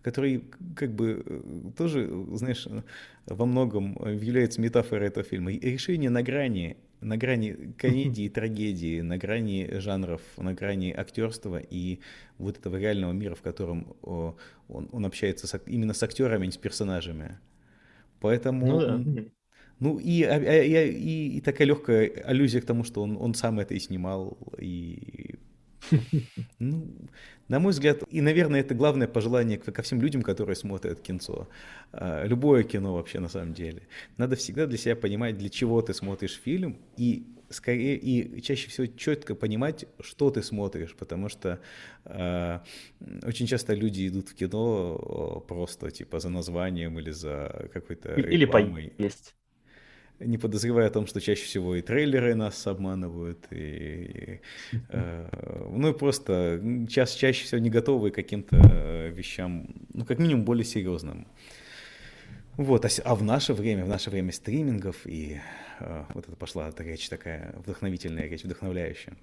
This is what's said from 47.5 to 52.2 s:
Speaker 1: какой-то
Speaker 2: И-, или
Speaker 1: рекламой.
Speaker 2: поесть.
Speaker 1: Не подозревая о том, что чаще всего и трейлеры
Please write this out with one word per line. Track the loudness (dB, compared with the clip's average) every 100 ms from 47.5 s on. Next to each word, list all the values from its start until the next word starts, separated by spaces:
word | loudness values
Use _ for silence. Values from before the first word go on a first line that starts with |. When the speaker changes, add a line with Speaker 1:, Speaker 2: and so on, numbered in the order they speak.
| -8 -10
Speaker 1:
какой-то | -10 -10 -12 -2
Speaker 2:
И-, | 0
или | 4 6
Speaker 1:
рекламой. | 8 8 6 -4 -10 -2
Speaker 2:
поесть. | -4 -4 -20 _ _ _ _ -20 -20 -20 -20 _
Speaker 1:
Не | -2 0
подозревая | 0 0 4 6 6
о |
том, | 4 0
что | -2
чаще | 0 0
всего | 0 -2 0
и | -2
трейлеры | 2 2 4 4